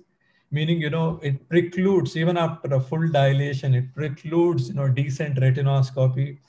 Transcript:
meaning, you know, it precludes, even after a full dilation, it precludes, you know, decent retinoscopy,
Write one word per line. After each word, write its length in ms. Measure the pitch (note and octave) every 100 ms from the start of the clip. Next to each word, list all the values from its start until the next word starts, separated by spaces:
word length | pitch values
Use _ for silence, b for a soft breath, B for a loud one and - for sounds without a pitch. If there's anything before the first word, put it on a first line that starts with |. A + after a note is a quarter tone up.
| _ _ _ _ _
meaning, 300 | C#3+ D#3+ E3+
you 100 | D3+
know, 300 | E3 E3 E3
it 260 | C#3+ C3+ -
precludes, 680 | E3+ F3 F#3 F#3+ F#3 C3 D#3+
even 200 | E3 F3
after 380 | D#3+ D#3+ -
a 60 | C3+
full 280 | B2+ D#3+ E3
dilation, 640 | C#3+ C#3 C#3 C#3+ C3+ C#3
it 200 | B2+ C3
precludes, 720 | C#3+ D3+ - D#3 E3+ F3 C#3 B2+
you 60 |
know, 140 | C#3 C#3
decent 480 | B2+ C#3 - D3+ C3
retinoscopy, 1000 | C3 C3 C#3 C#3 C3 C3+ C3 B2+ C#3+ C#3